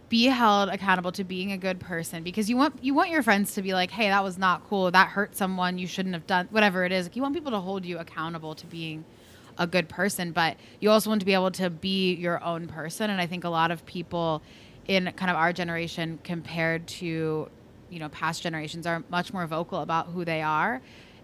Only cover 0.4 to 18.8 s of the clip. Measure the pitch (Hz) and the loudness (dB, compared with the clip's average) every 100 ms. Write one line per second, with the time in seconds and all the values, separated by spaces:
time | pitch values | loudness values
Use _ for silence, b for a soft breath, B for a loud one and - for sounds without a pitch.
0.4 | 233 202 196 190 196 185 180 180 185 185 | 4 4 2 0 2 2 0 -4 -6 -6
1.4 | 190 190 185 185 170 170 165 170 165 180 | -6 -4 -4 -4 -6 -6 -6 -8 -6 -2
2.4 | 208 240 294 - 262 285 359 320 226 202 | 0 2 2 0 0 2 2 2 4 4
3.4 | 196 - 190 185 180 208 214 196 196 180 | 2 -2 -2 0 0 0 2 2 0 0
4.4 | 190 170 - 202 185 185 175 196 208 - | 2 2 0 0 6 8 6 4 -2 0
5.4 | 190 185 180 180 180 - 190 175 - 185 | -2 0 0 0 -6 -4 -4 -4 0 0
6.4 | 180 220 208 180 180 185 175 233 277 302 | 2 4 4 4 2 0 -2 -4 -2 -2
7.4 | 285 214 180 196 175 170 165 - 160 170 | -2 -4 -4 -6 -6 -8 -10 -8 -6 -6
8.4 | 156 156 170 165 160 156 160 B B B | -10 -12 -12 -10 -8 -8 -12 B B B
9.4 | B - 175 180 165 - 196 - 175 165 | B -4 0 0 0 0 -2 0 -4 2
10.4 | 165 - B B 208 214 208 214 190 190 | 0 0 B B 4 6 4 0 4 4
11.4 | 185 175 180 156 190 190 185 175 175 170 | 4 0 -2 -2 -2 2 2 2 0 -2
12.4 | 170 170 170 160 156 - 214 196 175 180 | -2 -6 -6 -8 -8 -4 -2 0 -2 -4
13.4 | 175 165 165 165 - 180 170 170 165 156 | -2 2 2 0 -6 -10 -6 -2 0 -2
14.4 | B B B B - 190 180 - 185 165 | B B B B 0 2 0 -2 0 4
15.4 | 165 175 170 165 170 - 165 165 - 175 | 2 2 -4 -4 -6 -4 -6 -6 -8 -8
16.4 | 147 165 165 165 165 - 175 160 160 156 | -6 -2 0 0 -4 -8 -6 -2 -2 -2
17.4 | 147 - - - - 175 151 - 160 165 | -6 -12 -20 -20 -18 -12 -12 -4 -4 -2
18.4 | 180 160 151 170 | -4 -4 -8 -6